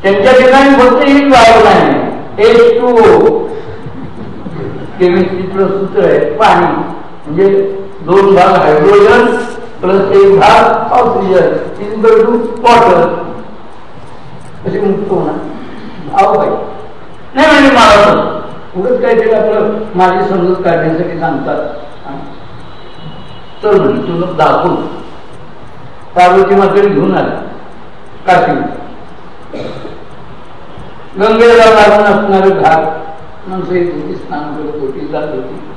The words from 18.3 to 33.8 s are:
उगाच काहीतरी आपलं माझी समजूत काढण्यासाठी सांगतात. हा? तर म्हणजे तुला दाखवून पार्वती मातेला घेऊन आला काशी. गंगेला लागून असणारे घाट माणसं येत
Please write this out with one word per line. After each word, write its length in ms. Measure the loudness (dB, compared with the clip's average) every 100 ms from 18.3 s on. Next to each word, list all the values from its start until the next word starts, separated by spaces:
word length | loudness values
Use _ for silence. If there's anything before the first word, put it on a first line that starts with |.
| -8 -12 -14 -10 -4
उगाच 220 | -2 0
काहीतरी 300 | 2 2 2
आपलं 400 | 0 0 0 -2 -4 -6
माझी 340 | 0 0 2 -2
समजूत 260 | 0 0
काढण्यासाठी 640 | 0 0 0 0 -2 -4 -4
सांगतात. 380 | -4 -4 -4 -6 -6 -10 -14 -14
हा? 140 | -14 -12 -12 -14 -14 -14 -14 -14 -14 -14 -14 -14 -16 -16 -16 -4
तर 80 | 2
म्हणजे 300 | 2 2 -2
तुला 240 | -4 -4
दाखवून 500 | -4 0 0 2 0 -2 -6 -12 -14 -16 -16 -16 -16 -16 -16 -14 -14 -14 -4
पार्वती 400 | 4 4 6 4
मातेला 380 | 4 4 2 2
घेऊन 240 | 2 0 0
आला 240 | -2 -6 -12 -14 -16 -16 -16 -16 -16 -6 2
काशी. 240 | 2 2 -2 -4 -8 -14 -16 -16 -16 -16 -16 -14 -12 -12 -12 -14 -14 -14 -14 -16 -16 -16 -16 -16 -16 -16 -16 -14 -2
गंगेला 320 | 0 4 6
लागून 520 | 8 6 6 6 4
असणारे 440 | 4 2 2 2 2
घाट 340 | 2 2 2 0 -6 -12 -14 -16 -16 -10
माणसं 260 | -8 -4
येत 180 | -2